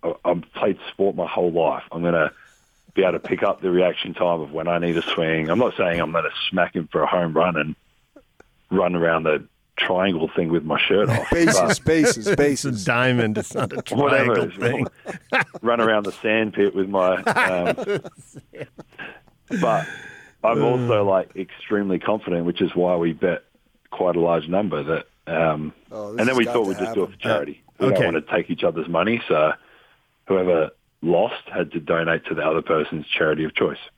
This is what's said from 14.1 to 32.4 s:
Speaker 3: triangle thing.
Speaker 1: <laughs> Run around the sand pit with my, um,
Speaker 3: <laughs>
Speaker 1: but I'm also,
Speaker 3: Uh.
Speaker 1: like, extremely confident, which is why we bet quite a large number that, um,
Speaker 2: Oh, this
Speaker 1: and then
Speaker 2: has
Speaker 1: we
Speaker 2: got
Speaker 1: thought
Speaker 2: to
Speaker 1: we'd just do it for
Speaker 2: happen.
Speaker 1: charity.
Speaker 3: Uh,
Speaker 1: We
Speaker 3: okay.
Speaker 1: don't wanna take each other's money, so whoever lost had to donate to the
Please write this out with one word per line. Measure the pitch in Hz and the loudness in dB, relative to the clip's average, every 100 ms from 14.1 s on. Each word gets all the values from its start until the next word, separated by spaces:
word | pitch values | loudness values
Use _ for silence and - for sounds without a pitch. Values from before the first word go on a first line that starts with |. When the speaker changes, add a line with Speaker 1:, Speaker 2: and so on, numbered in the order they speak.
| 139 127 104 85 | 4 4 2 0
Speaker 3:
triangle | 95 120 127 123 _ - - _ | -2 -2 0 -4 _ -14 -14 _
thing. | - 196 | -2 0
Speaker 1:
<laughs> | 180 | -2
Run | 113 117 | 0 2
around | 113 107 101 | 4 2 0
the | |
sand | - 113 110 107 | -4 0 2 2
pit | 95 101 92 | 2 2 2
with | 95 | 0
my, | 98 92 90 | 2 2 2
um, | 98 208 226 185 87 202 202 202 185 - - 143 - - - - - - - - _ _ _ | 0 2 2 2 0 -2 -2 -4 -6 -20 -20 -20 -20 -18 -18 -18 -20 -18 -18 -18 _ _ _
Speaker 3:
<laughs> | 202 | -2
Speaker 1:
but | 127 107 80 - - - - _ | 0 0 -2 -12 -16 -20 -20 _
I'm | 110 120 | 0 2
also, | 143 127 120 110 | 2 2 2 2
Speaker 3:
Uh. | |
Speaker 1:
like, | 101 95 90 - | 4 2 0 -8
extremely | 92 - - 104 101 90 | -10 -10 -4 -2 0 0
confident, | - 107 104 87 | 0 -2 0 -2
which | 85 85 | -2 0
is | 90 | 0
why | - 90 90 | 2 2 2
we | 85 | 0
bet | 76 92 85 _ _ _ _ _ | 0 -2 -2 _ _ _ _ _
quite | - 90 87 | -2 0 2
a | |
large | 85 85 78 | 2 2 0
number | 92 104 78 | -2 -2 -4
that, | 71 78 - _ - | -4 -4 -6 _ -6
um, | 80 80 76 76 - _ | 0 0 0 -6 -12 _
Speaker 2:
Oh, | 110 104 | -12 -10
this | 113 | -2
Speaker 1:
and | |
then | 113 | 0
Speaker 2:
has | 131 | 2
Speaker 1:
we | |
Speaker 2:
got | 117 | 2
Speaker 1:
thought | 120 | 2
Speaker 2:
to | 104 | 0
Speaker 1:
we'd | 92 | -2
just | 95 | -4
do | - | -2
it | 87 | -4
for | |
Speaker 2:
happen. | - | -4
Speaker 1:
charity. | 123 - 71 73 _ | -2 -2 -2 -10 _
Speaker 3:
Uh, | _ | _
Speaker 1:
We | 101 | 0
Speaker 3:
okay. | 98 | 2
Speaker 1:
don't | 85 | 2
wanna | 80 - | 0 0
take | - 87 | -2 -2
each | 82 | 0
other's | 95 80 80 | 0 -2 -2
money, | 82 95 117 - | 0 2 0 0
so | 78 78 73 _ - _ _ _ _ - | 2 2 0 _ -20 _ _ _ _ -2
whoever | 95 90 85 78 - _ _ | 0 2 2 0 -4 _ _
lost | 82 87 107 - - | 0 2 2 -2 -10
had | - 85 | -6 -6
to | 85 | -6
donate | 76 85 82 82 - | -2 -2 0 -2 -2
to | |
the | 78 | -4